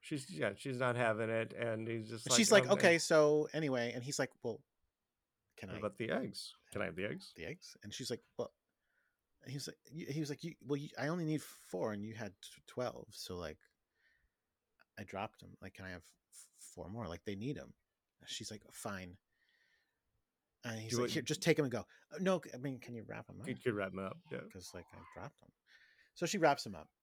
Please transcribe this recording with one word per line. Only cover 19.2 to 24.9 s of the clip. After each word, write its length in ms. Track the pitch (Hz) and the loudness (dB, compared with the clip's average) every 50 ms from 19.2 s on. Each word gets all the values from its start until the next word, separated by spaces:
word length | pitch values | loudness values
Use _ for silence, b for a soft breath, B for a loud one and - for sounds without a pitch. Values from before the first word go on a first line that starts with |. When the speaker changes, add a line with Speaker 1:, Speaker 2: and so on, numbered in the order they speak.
| _ _ _ _ _ _ _ _ _ _ _ _ _ _ _ _ _ _ _ _ _ _ _ _ _ _ _ _ - | _ _ _ _ _ _ _ _ _ _ _ _ _ _ _ _ _ _ _ _ _ _ _ _ _ _ _ _ -6
Speaker 2:
And 140 | 120 113 110 | -6 -6 -4
he's 100 | 110 110 | -4 -2
Speaker 1:
Do 80 | 117 117 | 2 2
Speaker 2:
like, 60 | 123 | 2
Speaker 1:
it 60 | 120 | 2
Speaker 2:
"Here, 120 | - 160 | 2 0
just 200 | 127 - 151 147 | 0 -2 -2 0
take 180 | - 170 156 147 | 4 4 6 6
'em 60 | 151 | 4
and 60 | 131 | 2
go." 140 | 117 113 95 b b b b b | 0 -4 -6 b b b b b
"Uh, 60 | - - | -6 0
no, 200 | 190 185 190 175 - | 2 2 2 2 0
c-, 80 | - - | -6 -12
I 40 | 127 | -6
mean, 220 | 127 143 135 120 | -6 -6 -6 -6
can 160 | - - 120 | -10 -10 -10
you 80 | 117 104 | -10 -8
wrap 260 | 107 110 107 110 - | -8 -10 -10 -10 -12
'em 120 | 98 95 104 | -12 -10 -6
Speaker 1:
You 60 | - | -6
Speaker 2:
up?" 40 | 127 | -6
Speaker 1:
could 180 | - - 127 110 | -2 0 0 2
wrap 180 | 104 98 95 | 2 0 -2
'em 80 | 92 92 | -2 -4
up, 180 | 98 95 - - - - | -6 -6 -6 -10 -12 -10
yeah. 80 | - - - - | -10 -10 -10 -12
Speaker 2:
"'Cause, 220 | - 95 90 - - | -14 -14 -14 -12 -12
like, 120 | 92 82 - | -14 -14 -14